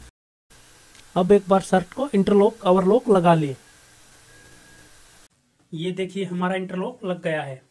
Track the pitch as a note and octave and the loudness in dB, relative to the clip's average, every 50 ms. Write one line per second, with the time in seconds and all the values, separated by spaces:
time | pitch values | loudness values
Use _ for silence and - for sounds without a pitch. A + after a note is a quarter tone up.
0 | - - _ _ _ _ _ _ _ _ _ - _ _ _ _ _ _ _ - | -20 -20 _ _ _ _ _ _ _ _ _ -20 _ _ _ _ _ _ _ -20
1 | - - - E3+ F#3 F#3 G3+ G3+ G3 F#3 G3 F#3+ - - F#3+ F#3 F3+ - - B3+ | -18 -6 -4 -2 2 4 4 2 4 2 0 0 0 0 0 0 0 -2 -8 -8
2 | C4 C#4+ - G3 F#3 G#3+ G#3 G3+ G3+ A3+ A3+ - - F#3 F3+ F#3+ F3+ F#3 G#3+ B3+ | -6 -2 0 0 2 4 4 4 4 2 0 0 0 2 2 2 4 2 2 2
3 | - A#3+ G3 F#3 E3+ F3 E3 D#3+ D3+ C#3 C3 - _ _ _ _ _ _ _ _ | 4 2 2 4 4 4 2 2 0 -4 -8 -12 _ _ _ _ _ _ _ _
4 | - _ - - _ _ - - - - - - _ - - - - - - - | -20 _ -20 -20 _ _ -20 -20 -20 -20 -20 -20 _ -20 -20 -20 -20 -20 -20 -20
5 | - _ _ - - _ _ _ _ _ _ _ _ - F3+ D#3+ E3+ F#3 F3+ F3+ | -20 _ _ -20 -20 _ _ _ _ _ _ _ _ -16 -12 -8 -8 -8 -6 -6
6 | F#3+ F3+ - G3 F#3+ F3+ F3+ F3+ F#3 F3+ F#3+ F#3+ F#3 F#3 F#3 F#3 F#3+ B3 B3 - | -8 -8 -8 -8 -8 -6 -6 -4 -4 -4 -4 -6 -6 -8 -8 -8 -8 -8 -10 -10
7 | G#3 F#3 F3+ E3+ - E3+ D#3 D3+ C#3+ C#3 C3 C3 _ _ | -8 -8 -8 -6 -6 -6 -6 -6 -8 -10 -14 -16 _ _